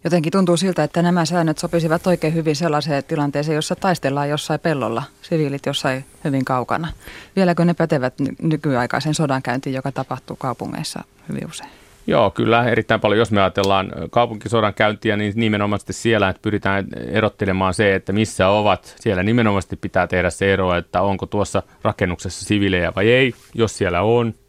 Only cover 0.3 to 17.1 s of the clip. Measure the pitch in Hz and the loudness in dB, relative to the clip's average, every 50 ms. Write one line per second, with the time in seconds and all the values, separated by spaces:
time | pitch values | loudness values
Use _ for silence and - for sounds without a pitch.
0.3 | - 196 190 175 175 160 185 190 175 - 151 147 - 170 170 175 175 180 165 156 | 0 0 2 2 2 2 0 -2 0 0 -2 -2 0 0 0 2 2 0 0 0
1.3 | 175 180 165 160 156 - - 165 - 170 160 160 156 170 - 190 175 170 - 156 | 0 0 0 0 -2 -4 -6 -4 -2 -2 0 0 0 0 2 0 0 0 0 -2
2.3 | 160 165 156 156 151 139 170 165 151 151 135 160 190 139 131 - 160 156 147 143 | -2 0 0 -2 -2 0 -2 0 0 -2 -2 -2 -2 -4 -2 -4 -4 -2 -2 -2
3.3 | 139 143 147 160 156 151 156 - 135 - - 196 175 - - 135 135 143 143 143 | -2 -2 -2 -2 -2 -2 -2 -4 -6 -2 0 -2 0 0 -2 -2 -2 -2 -2 -2
4.3 | 147 147 - - 156 147 - 170 156 139 120 110 113 117 135 - _ _ - - | -4 -4 -4 -4 -4 -2 -2 -2 -2 0 -2 -2 -2 -4 -6 -8 _ _ -8 -4
5.3 | 175 160 156 139 139 135 - 139 143 - - 143 131 131 135 - - - - 156 | -2 0 0 -2 -2 -4 -4 -4 -4 -2 -2 -2 -2 -4 -8 -14 -20 -8 -4 -2
6.3 | 135 135 131 - 135 127 120 - 120 95 165 160 - - - - - - - - | -2 0 0 0 0 -2 0 -2 -2 -4 -4 -8 -10 -14 -16 -20 -20 -20 -20 -6
7.3 | _ 190 190 180 170 170 170 175 170 - 165 160 170 139 127 127 - - 139 - | _ 0 2 2 2 4 2 2 2 2 0 0 0 0 0 -2 -2 -4 -6 -6
8.3 | - - - 165 156 147 151 151 131 120 123 120 - 127 139 156 151 - 160 139 | -4 -4 -2 -2 -2 0 0 0 0 0 0 0 -2 -2 0 -2 0 0 0 0
9.3 | 135 131 131 127 120 131 - 143 131 131 - 139 - - 135 - 131 127 _ - | 0 -2 -2 -2 -4 -4 -4 -4 -6 -4 -6 -4 -4 -4 -6 -6 -8 -10 _ -14
10.3 | 104 - - 131 117 - - - - - - - - - - _ _ _ - - | -12 -8 -6 -6 -6 -6 -8 -8 -8 -8 -8 -8 -10 -12 -14 _ _ _ -12 -10
11.3 | - 139 - 170 156 - - - - - - - - _ - - 160 147 113 98 | -8 -8 -8 -10 -12 -14 -16 -18 -20 -20 -20 -20 -20 _ -4 0 2 4 4 4
12.3 | - - 117 110 113 117 120 120 110 - 107 - 113 107 - 107 101 110 117 101 | 2 0 2 4 4 4 4 4 2 0 2 2 0 2 4 2 4 4 2 2
13.3 | 110 101 98 92 - - 98 98 98 95 95 95 - 78 82 85 - 120 120 117 | 4 2 2 2 2 0 2 2 2 2 0 -2 -8 -10 -10 -2 0 0 0 0
14.3 | 113 104 - 104 117 113 107 104 98 - 110 104 107 104 - 107 104 101 104 104 | -2 -10 -6 -2 0 2 0 0 2 2 0 0 0 0 -2 0 0 0 -2 -2
15.3 | 98 113 117 107 107 104 104 104 104 104 - - 98 - - 120 113 107 101 95 | 0 0 0 2 2 2 0 0 -2 -4 -4 -8 -10 -2 0 2 2 4 2 0
16.3 | 90 - - 113 104 98 - 98 98 98 95 - - 55 58 60 | 0 -2 -4 -2 -2 0 0 0 0 0 -2 -4 -8 -10 -8 -2